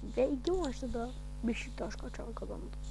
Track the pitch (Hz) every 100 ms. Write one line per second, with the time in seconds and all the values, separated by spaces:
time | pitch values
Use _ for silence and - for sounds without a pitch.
0 | - 240 269 277 330 370 294 - 254 233
1 | 240 - - - 220 220 254 - - -
2 | 254 - 240 226 - 185 - - -